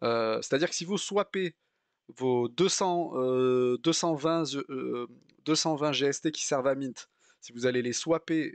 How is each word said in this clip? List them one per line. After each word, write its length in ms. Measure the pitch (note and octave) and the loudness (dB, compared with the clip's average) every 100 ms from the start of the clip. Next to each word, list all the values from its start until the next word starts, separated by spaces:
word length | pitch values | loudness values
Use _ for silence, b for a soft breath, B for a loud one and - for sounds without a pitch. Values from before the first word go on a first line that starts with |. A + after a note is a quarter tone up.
Euh, 380 | A#2 A#2 A2+ A2+ | -2 0 0 -2
c'est-à-dire 280 | - C#3 E3+ | 0 0 0
que 60 | - | -2
si 100 | E3+ | -4
vous 120 | G3+ | -4
swappez 580 | - G3+ F#3+ G3 F3+ - _ _ _ _ - - | 0 -2 0 -2 -4 -6 _ _ _ _ -20 -2
vos 320 | C3 B2 A#2+ | 2 2 0
deux 200 | A#2+ F#3 | 2 2
cents, 420 | - F#3+ F3 E3 B2+ | 4 0 0 -2 0
euh, 640 | B2+ B2+ B2+ B2+ B2 B2 | 0 2 4 4 2 2
deux 160 | E3 | 0
cent 200 | D#3+ E3+ | 2 0
vingt, 300 | D3+ D#3+ E3 D3 C#3 - | 0 0 0 0 -4 -6
euh, 380 | C3 B2+ A#2+ A#2+ A#2+ _ _ - | -6 -4 -6 -8 -14 _ _ -2
deux 100 | D#3 | 0
cent 200 | E3 D3 | 0 0
vingt 180 | D3+ | 0
G 120 | C3+ C#3 | 2 0
S 140 | C#3 | 0
T 100 | D#3 | -4
qui 120 | D3 | -4
servent 240 | - C#3+ C3 | -2 0 2
à 80 | C3+ | 0
Mint, 340 | C3+ A2+ - b b b | -4 -8 -18 b b b
si 140 | - | -18
vous 120 | A#2+ B2+ | -2 0
allez 160 | B2+ | 2
les 120 | A#2+ | 0
swapper, 580 | A#2 D#3+ E3 - D#3+ C#3 | -4 0 -2 0 -2 -2